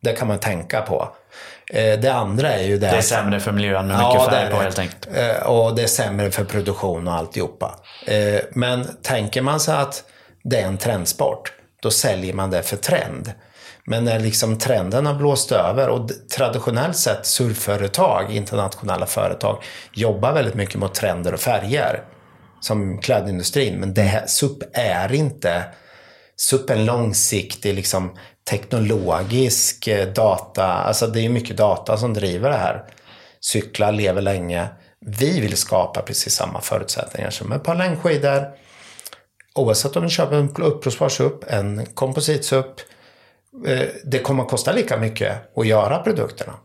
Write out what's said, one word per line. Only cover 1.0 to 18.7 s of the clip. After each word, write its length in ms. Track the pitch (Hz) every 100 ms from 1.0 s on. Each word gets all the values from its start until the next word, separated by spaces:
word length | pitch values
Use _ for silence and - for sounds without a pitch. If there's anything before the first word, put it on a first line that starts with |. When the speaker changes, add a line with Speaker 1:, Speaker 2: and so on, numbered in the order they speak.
| - - _ - - - -
Speaker 1:
Eh, 280 | 107 110 110
det 120 | 123
andra 400 | 127 104 107 147
är 100 | 110
ju 160 | 95 101
det 80 | 101
Speaker 2:
Det 60 |
är 40 | 113
Speaker 1:
att 60 |
Speaker 2:
sämre 360 | 110 113 101 104
för 120 | 104
miljön 340 | 104 104 95 95
med 100 | 98
Speaker 1:
Ja, 80 | 120
Speaker 2:
mycket 220 | 127 127
Speaker 1:
det 60 | 127
Speaker 2:
färg 100 | 104
Speaker 1:
är 40 |
Speaker 2:
på, 60 | 104
Speaker 1:
det. 60 |
Speaker 2:
helt 160 | 98 95
enkelt. 300 | 90 - - 175
Speaker 1:
Eh, 300 | 120 113 -
och 280 | 117 113
det 80 | 113
är 40 | -
sämre 440 | - 135 101 101
för 140 | 92
produktion 640 | 101 107 98 95 98 85 87
och 60 |
alltihopa. 600 | 85 82 - 87 - - - - - -
Eh, 340 | 107 104 104 -
men 340 | 127 123 123 123 -
tänker 400 | - 127 - 131
man 180 | 131 156
sig 140 | 151
att 300 | 151 139 - - - - _
det 160 | - 117
är 60 | 95
en 120 | 98
trendsport, 760 | 117 107 85 - 139 - - - _ _
då 80 | 117
säljer 440 | - 131 95 92
man 160 | 95 95
det 120 | 90
för 140 | - 101
trend. 560 | - 175 - - - - - - - -
Men 200 | - 113
när, 140 | 117 113
liksom, 400 | 110 107 113 110
trenden 480 | - 110 90 117 147
har 80 |
blåst 380 | 143 143 135 -
över, 360 | 113 87 107 131
och 180 | 117 117
d-, 80 | - - -
traditionellt 600 | 127 117 - 117 151 175
sett 300 | - 101 -
surföretag, 1040 | - 120 107 - 101 101 101 185 98 101 107
internationella 680 | 101 107 95